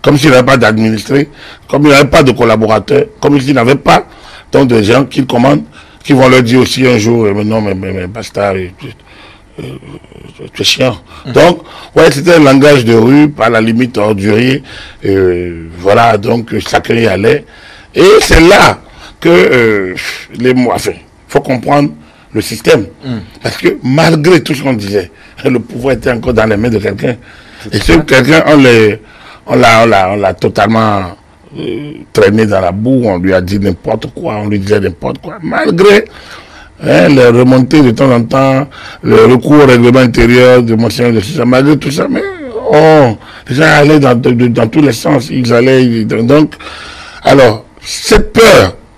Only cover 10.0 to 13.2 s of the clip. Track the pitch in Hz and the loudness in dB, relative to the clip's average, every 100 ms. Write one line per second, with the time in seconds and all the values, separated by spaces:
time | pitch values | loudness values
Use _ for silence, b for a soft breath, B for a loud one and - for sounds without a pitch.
10 | - - - - - - 101 - 131 104 | -20 -20 -20 -20 -20 -8 -6 -2 -4 -4
11 | - B - 123 160 165 B B B - | -16 B -4 2 2 0 B B B 2
12 | 165 135 170 170 143 135 147 143 117 113 | 2 2 2 4 4 4 4 2 2 2
13 | 117 143 | 4 4